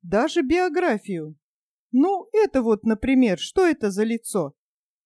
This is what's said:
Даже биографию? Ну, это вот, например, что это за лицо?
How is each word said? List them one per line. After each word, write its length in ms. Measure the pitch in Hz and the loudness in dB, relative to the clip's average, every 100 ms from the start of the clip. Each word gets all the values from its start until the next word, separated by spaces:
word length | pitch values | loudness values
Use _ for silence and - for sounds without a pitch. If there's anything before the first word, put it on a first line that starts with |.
Даже 400 | 175 202 285 339 | -4 -2 0 -2
биографию? 920 | 262 339 359 311 359 214 - 175 156 151 _ _ _ _ _ | 0 0 0 0 -2 -2 -4 -8 -8 -14 _ _ _ _ _
Ну, 380 | 247 339 392 - | 2 2 0 -2
это 300 | 427 415 262 | 0 2 2
вот, 220 | 226 214 | 0 0
например, 540 | 220 214 247 262 240 175 | 0 -2 2 2 4 0
что 260 | - - | -2 0
это 260 | 359 302 208 | 2 2 -2
за 140 | 190 | -2
лицо? 500 | 220 233 - 202 143 - _ _ _ _ | -2 -4 -4 -4 -6 -8 _ _ _ _